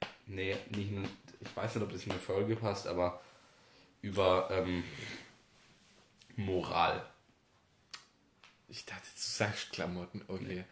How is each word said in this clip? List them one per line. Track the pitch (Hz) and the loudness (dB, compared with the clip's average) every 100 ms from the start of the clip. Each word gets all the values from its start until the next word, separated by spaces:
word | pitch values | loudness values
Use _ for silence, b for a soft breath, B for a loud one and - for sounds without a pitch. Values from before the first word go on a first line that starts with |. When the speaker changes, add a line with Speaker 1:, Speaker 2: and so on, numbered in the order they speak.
| - - - | -8 -10 -10
Speaker 1:
nee, | 95 95 98 - | -4 -2 -2 -4
nicht | 104 101 | -4 -2
nur, | 101 95 - - - | -2 -4 -6 -18 -14
ich | - - | -10 -4
weiß | 110 | -2
nicht, | 113 | -2
ob | 101 | -2
das | 92 | -4
in | - | -4
eine | 92 | -4
Folge | - 95 107 110 | 0 2 2 2
passt, | 110 98 - | 0 0 0
aber | 90 90 - B B B B B B B _ | 2 2 2 B B B B B B B _
über, | 104 98 92 92 - | -2 6 8 8 4
ähm, | 92 90 87 80 71 B B B B B B B B B B B - - - | 2 2 2 -2 -6 B B B B B B B B B B B -20 -12 -4
Moral. | 98 90 76 85 82 - - - _ _ _ _ _ _ _ - - _ _ _ - _ - | 2 2 2 4 4 2 -4 -16 _ _ _ _ _ _ _ -16 -16 _ _ _ -20 _ -18
Speaker 2:
Ich | - - | -14 -12
dachte, | 92 | -12
du | - - | -10 -4
sagst | - - 104 - - | 0 2 2 0 -6
Klamotten, | - 85 90 90 104 - | -4 -2 -4 -6 -10 -8
okay. | 95 | -6
Speaker 1:
Nee. | 95 90 90 | -6 -8 -8